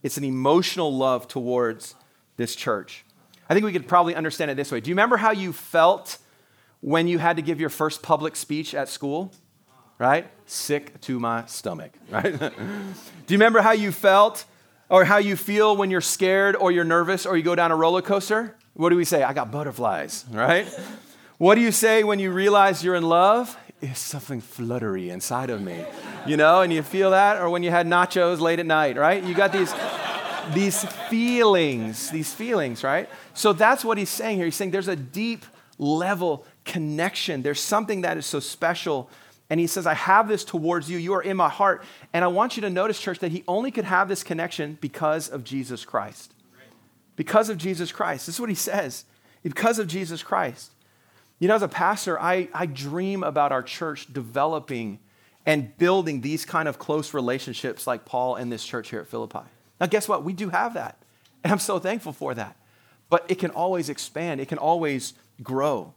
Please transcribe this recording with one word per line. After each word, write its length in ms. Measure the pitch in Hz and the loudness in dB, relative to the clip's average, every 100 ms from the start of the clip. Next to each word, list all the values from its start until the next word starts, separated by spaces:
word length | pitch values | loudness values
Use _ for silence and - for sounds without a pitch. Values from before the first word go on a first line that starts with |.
It's 140 | 139 - | -6 -6
an 80 | |
emotional 680 | 139 131 135 165 180 185 156 | -4 0 4 4 2 -2 -2
love 340 | 131 131 127 - | 0 0 0 -4
towards 640 | 135 123 123 120 113 - - _ _ _ - | -8 -2 0 0 -2 -14 -20 _ _ _ -8
this 180 | 117 | -8
church. 500 | - - 104 - - _ _ _ _ _ | -6 -4 -4 -6 -20 _ _ _ _ _
I 60 | |
think 100 | 180 | 2
we 80 | 214 | 2
could 160 | 180 131 | -4 4
probably 260 | 175 170 | 4 4
understand 360 | 160 160 - 151 | 0 -4 -4 -4
it 40 | |
this 160 | 135 139 | -4 -4
way. 100 | 120 | -6
Do 80 | 117 | -2
you 60 | |
remember 220 | 180 226 233 | 2 4 4
how 160 | 220 | 2
you 200 | 214 185 | 0 -4
felt 680 | 147 - 165 165 190 - - _ _ _ _ _ _ | -8 0 4 6 4 -4 -16 _ _ _ _ _ _
when 260 | - 160 170 | 0 2 2
you 120 | 170 | 2
had 180 | 170 165 | 2 0
to 60 | |
give 180 | 156 151 | -2 -4
your 80 | 156 | -4
first 340 | - 156 - | -2 -4 -4
public 340 | - 151 156 - | 0 0 0 -6
speech 380 | - 151 151 | -6 -6 -4
at 140 | 143 135 | -6 -6
school? 440 | - 143 151 190 _ _ _ _ _ _ _ | -6 -4 -4 -6 _ _ _ _ _ _ _
Right? 300 | 123 151 175 _ _ | 2 2 -2 _ _
Sick 540 | - - 147 143 - | -10 -4 -4 -4 -16
to 180 | - 127 | -8 -4
my 260 | 117 117 117 | -2 -4 -6
stomach, 460 | - 107 82 80 _ - | -10 -8 -8 -12 _ -6
right? 260 | 107 214 151 | -2 -2 -2
<laughs> 0 | |
Do 100 | 156 - 147 208 196 185 - - - | -6 -6 -10 -10 -12 -16 -20 -20 0
you 80 | 196 | 6
remember 240 | 226 220 | 6 8
how 100 | 214 | 6
you 220 | 220 208 | 4 0
felt 520 | - 202 196 214 226 - _ _ _ _ | 2 6 8 6 2 -16 _ _ _ _
or 160 | 185 | 6
how 140 | 175 208 | 8 6
you 180 | 202 185 | 4 -2
feel 400 | - 208 214 202 | 0 4 4 4
when 160 | 196 | 2
you're 80 | 185 | 0
scared 560 | - - 185 190 196 196 | -2 0 2 4 4 4
or 160 | 190 | 4
you're 100 | 175 | 4
nervous 420 | 165 170 170 185 | 4 4 4 0
or 120 | 190 175 | 0 0
you 80 | |
go 100 | 165 | 2
down 160 | 170 170 | 2 4
a 60 | 160 | 4
roller 260 | 165 180 | 4 2
coaster? 540 | 185 202 190 214 226 - _ | 0 -2 0 -2 -2 -14 _
What 140 | - 165 | 0 4
do 80 | 175 | 4
we 80 | |
say? 180 | 165 165 | 4 2
"I 100 | 131 | 2
got 180 | 143 113 | 0 -4
butterflies," 760 | 139 147 117 117 87 69 - 127 | -6 -6 -2 -2 0 -4 -10 -8
right? 360 | 110 131 170 196 - 196 - - - - _ | 0 4 4 0 -10 -14 -16 -20 -20 -20 _
What 180 | 170 226 | 6 6
do 40 | |
you 120 | 233 | 6
say 320 | - 220 220 | 4 4 4
when 140 | 208 202 | 4 0
you 120 | 190 | 0
realize 520 | 180 196 208 196 156 | 2 4 6 6 4
you're 120 | 170 | 0
in 140 | 180 165 | 0 4
love? 480 | 170 190 226 240 - - _ | 6 6 4 0 -12 -20 _
"It's 180 | 139 127 | -10 -8
something 400 | - 143 - 127 | -8 -10 -8 -10
fluttery 680 | 107 - 117 123 110 95 90 | -10 -8 -6 -4 -2 -4 -6
inside 400 | 90 - 123 131 | -8 -6 -4 -4
of 100 | 110 | -6
me," 240 | 95 85 - - - - 135 | -6 -8 -12 -12 -14 -10 -2
you 100 | 151 | 6
know, 240 | 151 180 | 8 8
and 100 | 185 | 6
you 100 | 160 | 0
feel 280 | 143 190 190 | -2 2 4
that? 260 | 190 202 208 | 6 4 2
Or 140 | 175 | 0
when 120 | 175 | 0
you 80 | 175 | 2
had 160 | 175 170 | 2 4
nachos 540 | 175 180 185 175 175 | 2 2 2 2 2
late 200 | 165 170 | 0 0
at 60 | 165 | 2
night, 300 | 156 151 123 | 2 2 4
right? 260 | 151 196 | 2 2
You 120 | 180 | 0
got 180 | 175 196 | 2 2
these, 220 | 196 180 - - - - - - - 165 | 2 -2 -2 -6 -6 -6 -8 -8 -8 -2
these 300 | 156 196 185 196 - - | 0 0 0 -6 -8 -4
feelings, 1000 | 226 240 247 226 190 156 123 110 110 - | -2 0 4 4 6 2 -2 -6 -8 -8
these 220 | 160 151 | -6 -6
feelings, 500 | - 226 214 135 117 | -8 -2 -2 -2 -4
right? 280 | 135 156 - - - | -2 -2 -4 -16 -16
So 180 | - 214 | 0 2
that's 320 | 175 220 269 | 4 4 4
what 140 | 226 214 | 0 -2
he's 100 | 190 | -2
saying 280 | - 226 196 | -4 -4 -2
here. 100 | 170 | -2
He's 100 | - | -4
saying 140 | 196 | -4
there's 180 | 190 185 | -2 -4
a 80 | 170 | -6
deep 480 | 131 170 226 233 - _ _ - | -8 -6 -4 -6 -12 _ _ -6
level 680 | 143 156 180 196 180 143 - _ | -2 0 0 -2 -2 -4 -8 _
connection. 760 | - 175 151 151 180 - - 147 | -10 -6 -4 -2 -4 -4 -6 -4
There's 180 | 135 143 | -4 -4
something 420 | - 208 214 202 | -2 -2 -2 -4
that 140 | 175 160 | -2 -4
is 80 | |
so 160 | 139 143 | -6 -6
special. 680 | - - 165 175 175 139 123 - - _ _ | -8 -4 -2 -2 -4 -4 -6 -20 -20 _ _
And 100 | 156 | -2
he 60 | 165 | 0
says, 200 | 196 165 | 0 -2
"I 80 | |
have 340 | 151 180 196 214 | -2 4 4 4
this 160 | 208 | -2
towards 440 | - 175 156 175 147 | -4 -4 -2 -2 -4
you. 80 | 175 | -6
You 160 | 170 | -2
are 100 | 196 | -2
in 140 | 196 190 | -2 0
my 140 | 160 | 0
heart." 340 | - 196 180 - - - | 2 0 0 -6 -20 -6
And 100 | 170 | 0
I 40 | 180 | 2
want 280 | 180 247 233 | 2 0 -2
you 60 | |
to 80 | 208 | -4
notice, 280 | 180 214 208 | -2 -2 -2
church, 200 | - 180 | -6 -4
that 140 | 180 | -4
he 120 | 170 - | -4 -2
only 240 | 190 262 | -2 -2
could 140 | 226 | -4
have 240 | 185 185 190 | 0 0 2
this 140 | 190 | -2
connection 560 | - 165 170 - 147 151 | -6 -6 -6 -6 -8 -8
because 480 | 139 - 156 160 156 | -10 -4 -2 -2 -4
of 160 | 135 | -10
Jesus 400 | 117 135 127 120 | -8 -8 -8 -10
Christ. 460 | - 117 101 - - _ _ _ - _ _ _ _ - | -6 -6 -6 -14 -20 _ _ _ -20 _ _ _ _ -10
Because 320 | 151 214 220 | 2 2 2
of 100 | 190 | -4
Jesus 340 | 175 170 175 | -6 -6 -8
Christ. 340 | - 170 143 - | -6 -6 -6 -10
This 100 | 170 | -8
is 40 | |
what 80 | 240 | -6
he 60 | |
says. 500 | 185 - 202 147 - _ _ _ _ | -4 -4 -4 -6 -10 _ _ _ _
Because 360 | 170 - 226 220 | -8 0 0 0
of 80 | 190 | -4
Jesus 360 | 180 175 165 | -6 -8 -10
Christ. 500 | - 196 151 123 - _ _ _ _ _ _ _ | -4 -4 -4 -8 -20 _ _ _ _ _ _ _
You 100 | 180 | 2
know, 60 | |
as 80 | 214 | 2
a 60 | 190 | 0
pastor, 520 | - 180 202 190 165 | -2 -2 -2 -4 -4
I, 280 | 170 185 180 | 0 -2 -2
I 120 | 151 175 | -6 -8
dream 560 | 135 139 165 190 196 | -6 -8 -6 -4 -4
about 280 | 180 147 143 | -4 0 0
our 100 | 135 | 0
church 500 | 123 - 165 143 - | -4 -8 -8 -8 -10
developing 880 | 135 113 131 147 156 135 127 110 101 _ _ _ _ | -12 -6 -2 -2 -2 -6 -8 -8 -10 _ _ _ _
and 320 | - 151 117 - | 0 0 -2 0
building 440 | 175 190 165 139 | 2 2 0 -6
these 240 | 131 156 | -4 -6
kind 240 | - 170 156 | -4 -2 -2
of 100 | - | -6
close 340 | - 156 147 | -4 -4 -4
relationships 760 | 143 120 131 135 117 131 107 - | -4 -2 -4 -6 -8 -8 -8 -6
like 180 | 120 | -6
Paul 320 | - 123 127 113 | -4 -4 -2 -4
and 160 | 123 | -8
this 120 | 113 | -10
church 260 | - 123 110 | -8 -10 -10
here 100 | 113 | -12
at 80 | 76 | -10
Philippi. 320 | 117 113 - - _ _ _ | -10 -10 -12 -16 _ _ _
Now, 60 | 175 | -2
guess 220 | 208 208 | -2 0
what? 140 | 196 | -2
We 100 | 147 | -4
do 180 | 185 202 | -6 -4
have 240 | 180 233 | -2 -2
that. 280 | 226 117 - _ _ _ _ | -6 -10 -14 _ _ _ _
And 100 | 165 | -2
I'm 60 | 196 | 0
so 200 | - 185 | 0 -2
thankful 320 | 185 226 160 | -2 -6 -8
for 220 | 135 143 | -10 -8
that. 220 | 117 98 _ _ _ _ _ _ | -8 -10 _ _ _ _ _ _
But 160 | 170 - | 0 2
it 120 | 180 | -2
can 100 | 175 | -2
always 380 | - 180 180 143 | -2 -2 -2 -4
expand. 520 | 143 - 151 170 139 | -8 -10 -8 -6 -6
It 80 | 135 | -6
can 100 | 156 | -2
always 560 | 151 170 156 135 - _ _ - | 0 0 0 -4 -6 _ _ -20
grow. 500 | 120 131 147 123 82 | -6 -2 0 -2 -6